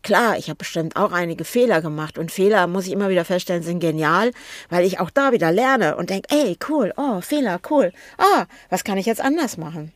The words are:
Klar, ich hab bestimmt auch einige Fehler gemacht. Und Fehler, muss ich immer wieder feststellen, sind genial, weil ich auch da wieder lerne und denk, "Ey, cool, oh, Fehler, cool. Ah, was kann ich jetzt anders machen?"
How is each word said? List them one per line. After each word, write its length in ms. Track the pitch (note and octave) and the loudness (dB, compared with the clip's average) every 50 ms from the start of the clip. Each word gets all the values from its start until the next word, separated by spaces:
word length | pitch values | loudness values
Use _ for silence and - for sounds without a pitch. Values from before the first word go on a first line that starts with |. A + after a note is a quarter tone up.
| - | 0
Klar, 340 | - G3+ F#3 A#3+ A3 F#3 | 2 2 4 4 2 0
ich 120 | - - - | -2 -4 -8
hab 80 | D3+ | -10
bestimmt 380 | _ F3 - - E3+ D#3+ D#3+ - | _ -10 -6 -4 -4 -4 -4 -2
auch 160 | - G3 G3 | -2 -2 0
einige 340 | F3 F3 F3 E3+ E3 D3+ D#3+ | 0 -2 -2 -2 -4 -8 -8
Fehler 360 | - - A#3+ B3 A#3+ G3 D#3+ | -2 2 2 4 4 4 2
gemacht. 360 | E3 D#3 D3+ D#3 D#3 D3+ - | 0 -2 -6 -6 -8 -8 -6
Und 140 | D#3 E3 D#3+ | -8 -8 -6
Fehler, 360 | - - F#3 G#3 G#3+ G3 F3+ | -2 2 2 4 4 4 2
muss 180 | F3 F3 G3 F3+ | 2 0 -4 -4
ich 40 | F#3+ | -4
immer 180 | - G3 G3+ F#3+ | -4 -2 0 2
wieder 160 | F#3+ F3+ E3 | 0 0 0
feststellen, 380 | - F#3+ - - - F3+ F3 D#3+ | 0 -2 -4 -2 -2 -4 -4 -2
sind 160 | E3+ F3 F3 | -4 -4 -2
genial, 520 | E3+ E3 D#3 D#3 D#3 D3+ E3 F#3 A3 B3 A#3+ - - - - - - _ | -2 -2 0 0 2 2 2 2 2 0 -2 -6 -18 -18 -18 -18 -12 _
weil 160 | E3+ F3 F3 | 0 2 2
ich 140 | F#3+ F3+ - | 2 0 -2
auch 100 | F#3 D#3+ | -4 0
da 220 | _ C#4 C#4 C4+ | _ 2 2 4
wieder 200 | A#3+ A3 E3+ D#3+ | 2 4 2 2
lerne 440 | E3+ G3+ B3+ C4 C4+ A#3+ G3 D3+ D3 | 2 2 4 2 2 2 2 0 0
und 140 | - F3 E3 | -2 -4 -4
denk, 160 | F#3+ G3 - - | -4 -6 -2 0
"Ey, 280 | C#4+ D4+ D4 G3+ E3+ _ - | 2 2 2 0 -2 _ -6
cool, 260 | - D#4 D4+ A3+ F3 - | -2 0 0 0 0 -2
oh, 240 | - C#4 C#4 A3 F3+ | -4 -4 -2 -2 -4
Fehler, 380 | - - D4 D4+ C4+ G#3 F3 F3+ - - | -4 -2 -2 0 0 -2 -2 -4 -4 0
cool. 240 | D4+ C#4+ A3 F3 - - - - - | 2 2 2 2 -2 -8 -20 -20 -2
Ah, 280 | - - G4 F#4+ C4+ F3 _ - - - _ | 2 4 4 4 4 0 _ -10 -20 -6 _
was 140 | F#3 F#3 - | -6 -4 -2
kann 140 | - G3 | -2 -4
ich 80 | F#3+ F#3 | -2 0
jetzt 160 | A3+ A3+ - | -2 -2 0
anders 360 | - C4+ D4 E4+ D4+ A3+ - | 0 0 0 0 -2 -4 -6
machen?" 340 | E3+ D#3+ D#3+ D#3+ E3 D3+ D#3+ _ | -10 -12 -10 -10 -12 -12 -14 _